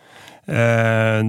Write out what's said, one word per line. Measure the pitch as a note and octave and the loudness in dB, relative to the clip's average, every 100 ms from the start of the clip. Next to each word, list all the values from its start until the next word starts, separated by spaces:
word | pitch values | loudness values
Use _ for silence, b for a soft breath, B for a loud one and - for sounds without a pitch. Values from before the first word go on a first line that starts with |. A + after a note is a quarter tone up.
| B B B B - | B B B B -6
eh, | A2+ A#2 A#2 A2+ A2+ A2 A2 | -2 0 0 0 0 0 0